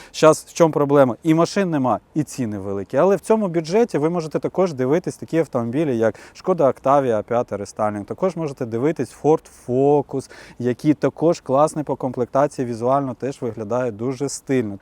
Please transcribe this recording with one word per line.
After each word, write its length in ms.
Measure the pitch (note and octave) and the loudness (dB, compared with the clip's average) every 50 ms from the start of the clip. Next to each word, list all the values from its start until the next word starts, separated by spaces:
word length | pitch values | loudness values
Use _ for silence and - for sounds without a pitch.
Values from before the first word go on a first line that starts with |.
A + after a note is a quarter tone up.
| - - | -20 -12
щас 340 | - - D#3+ D#3 D3+ - - | 0 4 6 6 6 4 0
в 80 | - | -4
чому 200 | - - E3+ D#3 | 2 2 2 4
проблема? 440 | - D3+ D3 C#3 C#3+ C#3+ C3+ B2+ A2 - | 4 2 2 4 6 6 6 4 2 -2
І 120 | - D#3+ D#3 | 0 2 2
машин 360 | E3 E3+ - - G3+ G3 F3 | 2 2 0 0 -2 -2 -2
нема, 300 | D#3+ C#3+ B2+ B2 G#2 F2+ _ _ - | -2 0 0 0 -2 -2 _ _ -6
і 80 | D#3+ | -4
ціни 360 | C#3 - - - B2 G#2 G#2 G2 | -4 -4 -4 -6 -6 -4 -6 -6
великі. 380 | F#2+ G2+ G2 G2 F#2+ - - | -6 -6 -6 -6 -6 -2 0
Але 200 | C3+ E3+ F#3+ G3+ | 2 2 4 2
в 40 | E3 | 0
цьому 280 | - - A3 A3 G#3 F3+ | 2 0 0 0 0 -2
бюджеті 500 | D#3+ F3 D#3+ D#3 F#3 A3+ A#3+ - - D3 | -2 -4 -4 0 0 0 0 0 0 -2
ви 120 | D3 E3 | 0 0
можете 280 | F3 F3 D#3 D3+ - D3 | -2 -2 -4 -4 -6 -4
також 340 | - C#3 - F3+ F#3+ F3+ | -4 -4 -2 0 -2 0
дивитись 440 | D3 B2 B2+ B2+ D3+ F3+ - D#3 - | 0 -2 0 0 0 0 -2 -4 -10
такі 220 | - B2 - D#3+ E3 | -10 -8 -4 -2 -2
автомобілі, 600 | D3+ - - B2 A#2 A#2 A#2+ D3+ E3 C#3+ B2 A2 | -2 0 -2 -4 -4 -2 -2 -2 -2 0 0 2
як 160 | A2 A2 - - - - - | 2 0 0 -2 -14 -20 -18
Шкода 320 | - - F#3 F#3 E3 D3 | -8 -4 -2 0 2 2
Octavia 560 | B2+ - - - C3 C#3 C#3+ C3+ B2 A2+ G#2 | 0 0 0 2 2 2 4 2 2 0 -2
п'ята 340 | G2 - A#2 A#2+ B2 - G#2+ | -2 -2 -2 -2 -2 -4 -6
рестайлінг. 480 | G2 G2+ - - - G#2+ G#2+ G#2 G#2 F#2+ | -8 -8 -8 -6 -4 -2 -2 -2 -4 -8
Також 320 | - A2+ - F#3 F#3+ - | -8 -6 -4 -4 -4 -4
можете 300 | E3 D#3+ C#3+ C3+ - C3 | -4 -8 -8 -6 -8 -8
дивитись 500 | A2+ A2+ A#2 C3+ D#3 E3 - B2 - - - | -6 -4 -2 0 0 0 -2 -6 -8 -8 -2
Ford 200 | - C#3+ D#3+ D#3+ - - - - - - | 2 2 2 2 0 -8 -20 -14 -8 -4
Focus, 600 | B2 C3 C#3 C#3+ D3 C#3+ C3+ - - C3+ - - - - - - - - | 0 2 2 2 2 2 0 -4 -8 -10 -10 -10 -18 -20 -20 -18 -10 -4
який 360 | A#2+ B2 B2 - - D3+ C#3 | -4 -4 -2 0 0 0 0
також 460 | - - C3+ - - D#3 E3 E3 - | 2 0 -2 -2 0 0 0 0 0
класний 440 | - - B2+ C#3 D3+ D3+ C#3+ D#3 C#3 | -2 0 2 2 2 2 0 -4 -6
по 120 | - C3+ | -6 -6
комплектації, 720 | - - B2+ B2 B2+ A#2+ - - C3+ D3 D3 - - B2+ A#2+ | -6 -6 -6 -4 -4 -4 0 0 0 0 0 0 -4 -6 -6
візуально 460 | A#2 G#2+ A#2 B2+ C3+ C#3+ C#3 C3 A#2 | -4 -2 0 0 0 0 -2 -4 -8
теж 280 | - A#2+ C3 C#3 - | -8 -8 -8 -8 -8
виглядає 480 | C3 A#2 A2+ A#2 G#2+ G2+ A#2+ B2 B2+ A#2+ | -8 -8 -8 -8 -6 -4 -4 -2 -4 -4
дуже 380 | G#2 G2+ A#2 C3+ C3 B2 C#3+ C3 | -6 -6 -6 -6 -4 -4 -6 -8
стильно. 500 | - - - - C3+ B2+ A2+ G#2 G2 - | -8 -8 -4 -2 -2 -2 -2 -2 -6 -8